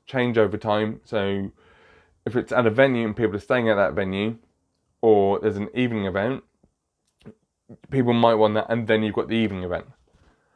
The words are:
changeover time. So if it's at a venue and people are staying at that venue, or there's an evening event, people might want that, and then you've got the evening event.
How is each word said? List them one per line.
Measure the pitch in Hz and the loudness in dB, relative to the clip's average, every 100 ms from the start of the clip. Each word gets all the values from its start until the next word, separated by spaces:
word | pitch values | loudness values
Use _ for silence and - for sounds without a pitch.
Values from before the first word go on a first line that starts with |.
| - | -8
changeover | 131 123 113 104 104 | -4 0 2 2 0
time. | 110 104 107 - | -2 -2 -2 -8
So | - 110 98 101 98 - _ _ _ _ _ _ - | -8 -4 -4 -4 -8 -12 _ _ _ _ _ _ -6
if | 120 | -4
it's | - | -2
at | 117 117 | 0 2
a | |
venue | 110 139 120 110 | 4 2 2 -4
and | 104 | -2
people | 110 101 | -2 -2
are | |
staying | - 127 113 | -2 0 2
at | 101 | 2
that | 95 | 0
venue, | 80 95 95 107 113 _ _ _ _ _ _ | -2 -4 -2 -4 -6 _ _ _ _ _ _
or | 113 104 98 101 | 4 4 4 0
there's | 107 101 | -2 -4
an | 104 120 | -4 -2
evening | 123 113 98 | -2 -2 -4
event, | 95 110 135 - _ _ _ _ _ _ _ - - _ _ _ - - | -2 -4 -6 -12 _ _ _ _ _ _ _ -20 -20 _ _ _ -20 -4
people | 135 120 | 0 2
might | 120 117 110 | 4 4 6
want | 107 | 4
that, | 107 - | 2 -2
and | 117 110 | -4 0
then | 110 | 0
you've | 110 98 | 0 -4
got | - | -2
the | 113 | -2
evening | 107 95 | -2 -4
event. | 90 85 - _ _ _ _ _ _ | -6 -8 -10 _ _ _ _ _ _